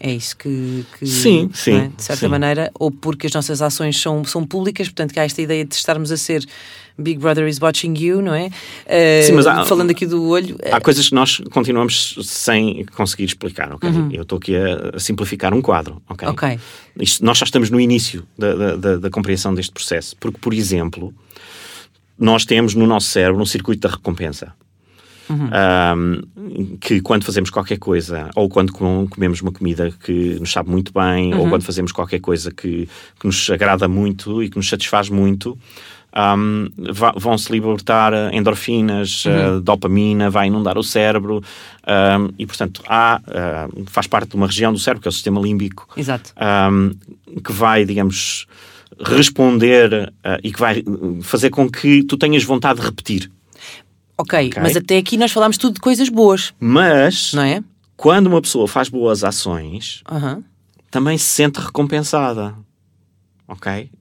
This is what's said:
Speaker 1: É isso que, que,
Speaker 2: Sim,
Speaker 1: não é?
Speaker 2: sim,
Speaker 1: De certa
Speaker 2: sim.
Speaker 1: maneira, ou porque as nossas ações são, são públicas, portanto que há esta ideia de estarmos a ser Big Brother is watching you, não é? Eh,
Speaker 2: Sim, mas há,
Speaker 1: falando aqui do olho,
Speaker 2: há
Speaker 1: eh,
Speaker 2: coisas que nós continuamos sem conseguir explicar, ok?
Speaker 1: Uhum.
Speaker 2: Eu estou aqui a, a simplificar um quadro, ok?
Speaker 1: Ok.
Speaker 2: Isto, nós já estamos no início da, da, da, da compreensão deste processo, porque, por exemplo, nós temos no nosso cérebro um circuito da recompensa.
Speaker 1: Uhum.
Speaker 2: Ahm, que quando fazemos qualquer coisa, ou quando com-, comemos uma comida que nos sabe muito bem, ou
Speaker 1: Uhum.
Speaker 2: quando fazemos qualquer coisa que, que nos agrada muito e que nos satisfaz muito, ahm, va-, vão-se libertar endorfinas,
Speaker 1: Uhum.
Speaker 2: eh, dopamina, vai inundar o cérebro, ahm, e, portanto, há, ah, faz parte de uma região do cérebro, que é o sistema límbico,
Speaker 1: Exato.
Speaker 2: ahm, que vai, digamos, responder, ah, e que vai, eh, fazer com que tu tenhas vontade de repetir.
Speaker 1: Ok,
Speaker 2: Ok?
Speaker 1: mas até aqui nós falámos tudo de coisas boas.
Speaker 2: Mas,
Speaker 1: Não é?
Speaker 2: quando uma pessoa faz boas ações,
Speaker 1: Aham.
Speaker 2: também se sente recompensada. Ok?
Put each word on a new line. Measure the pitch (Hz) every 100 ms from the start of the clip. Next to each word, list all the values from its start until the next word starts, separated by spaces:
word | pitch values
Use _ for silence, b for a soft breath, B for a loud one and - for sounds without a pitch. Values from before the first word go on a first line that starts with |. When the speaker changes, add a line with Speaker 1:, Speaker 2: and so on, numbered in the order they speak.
Speaker 1:
É | 135
isso | 120 113 -
que, | 143 131 127 127 123 -
que, | 139
Speaker 2:
Sim, | 131 247 175
Speaker 1:
não | 185
é? |
Speaker 2:
sim, | - - - 135 -
Speaker 1:
De |
certa | - 147 147
Speaker 2:
sim. |
Speaker 1:
maneira, | 143 143 147 160
ou | - 156
porque | 139 156 147 156
as |
nossas | 156 143 143
ações | 151 - 156 143
são, | 165 151
são | 147 170 160
públicas, | 190 190 190 185
portanto | - 156
que | -
há |
esta | 151 151
ideia | 156 160
de | 147
estarmos | - - 156 151
a | 160
ser | - 156 139 B B B B -
Big | 151 151
Brother | 160 156 156
is | 143
watching | 160 151 170 156
you, | 170 190
não | 196
é? | 156 185 B B B
Eh, | - 175 165 156
Speaker 2:
Sim, | 151
mas | 151 139
há, | -
Speaker 1:
falando | - 175 175
aqui | 170 175
do | 170 165
olho, | 175 185 - -
Speaker 2:
há | 117
Speaker 1:
eh, |
Speaker 2:
coisas | 160 143 139
que |
nós | 131 131 - -
continuamos | 135 120 120 120 - - -
sem | 104 - - 110 110 - 90
conseguir | - 98 -
explicar, | 92 - 98 - 73
ok? | 76 175
Speaker 1:
Uhum. | 165 151
Speaker 2:
Eu | 85
estou | 82 92
aqui | 92
a, | 92 95 87 - 92
a |
simplificar | - 101 101 104 95
um | 110
quadro, | 127 85 78 76 -
ok? | 87 110
Speaker 1:
Ok. | - 143 117 B B B -
Speaker 2:
Isto, | 95 -
nós | 113 120
já |
estamos | 123 131 110
no | 123
início | 120 120 120 90 85 -
da, | 104
da, | 87 101 85
da, | 98 90
da | 95
compreensão | 107 98 92 101
deste | 92 92
processo, | - - 85 - -
porque, | 117 107
por | 117
exemplo, | 110 98 90 85 85 90 - B B B B B B B _ _ -
nós | 113 113
temos | - 113 117
no | 107 113
nosso | 110 -
cérebro | - 92 95
um | 98
circuito | - 101 104 95
da |
recompensa. | 87 - 85 82 73 - - _ _ b b b b -
Speaker 1:
Uhum. | 147 131
Speaker 2:
Ahm, | 101 95 92 87 85 87 87 - - - - 98 -
que | - 104
quando | 95 107
fazemos | - 101 92
qualquer | - 95 101
coisa, | 98 87 85 82 78
ou | - 98
quando | 98 95
com-, | - 92 92 98
comemos | 101 92 87
uma | 92
comida | 90 90 82 85 87
que | - 87 87 85
nos | 85
sabe | - 90
muito | 90 95
bem, | 98 92 90 90
ou | 90
Speaker 1:
Uhum. | 82
Speaker 2:
quando | 92
fazemos | - 90 90
qualquer | - 87 87
coisa | 92 82 85
que, | - 92 85 85 B B _
que | 104
nos | 95 -
agrada | 87 101 95 95
muito | 92 104 95 104 110
e | 110
que | 104
nos | 98
satisfaz | 104 - 104 101
muito, | 101 98 98 - - B B B B _
ahm, | 107 101 101 107 107 104 - -
va-, | 98 117 -
vão-se | 113 110 -
libertar | 113 110 104 - 113 110 107 107
endorfinas, | 110 104 101 - 117 110 104 98 -
Speaker 1:
Uhum. | 104
Speaker 2:
eh, | 98 95 95
dopamina, | 90 101 95 98 104 104 101
vai | 101 98
inundar | 107 98 101
o |
cérebro, | 107 113 107 107 104 107 98 B B B -
ahm, | 101 98 98 101 95
e, |
portanto, | 107 - 120 92 -
há, | 113 117 117 107
ah, | 90 87 78 78 - 98
faz | - 101
parte | 107 92
de | 101
uma | 98
região | 98 113
do | 107
cérebro, | 131 127
que | 90
é |
o |
sistema | - 107 101
límbico, | 104 104 101 95 - -
Speaker 1:
Exato. | 139 123 - -
Speaker 2:
ahm, | 110 101 190 196 196 98 - - - -
que | -
vai, | 101 113 110 101
digamos, | 101 95 95 - - - b b b b -
responder, | - 127 143 - 131 120 120 123 113 107 101 -
ah, | - 92
e | 107
que | 90
vai, | 117 110
eh, | - 101 90 87
fazer | 87 123 170
com | - 127
que | 123 147 143
tu | 139 139
tenhas | 151 151
vontade | 117 131 139 120
de | 113
repetir. | - - 95 - _ _ B B B _ _ _ -
Speaker 1:
Ok, | 160 170 131
Speaker 2:
Ok? | -
Speaker 1:
mas | 165 160
até | 180 190
aqui | 185 226
nós | 233
falámos | 220 214 214
tudo | 254
de | 208
coisas | 254 240 262
boas. | 226 214 190 - -
Speaker 2:
Mas, | 117 139 180 147 143 185 -
Speaker 1:
Não | 147
é? | 139 175 - _ _ -
Speaker 2:
quando | 151 185 185
uma | 170
pessoa | 160 127 101
faz | - 131
boas | 131 117 104
ações, | 101 - 98 85 78 92 - - -
Speaker 1:
Aham. | 160 139 165 - _ _ _ _
Speaker 2:
também | 131 139 156
se |
sente | - - 147 143
recompensada. | - - 143 151 147 151 131 113 104 107 104 _ _ _ _ _ _ _ -
Ok? | 98 98 98 - -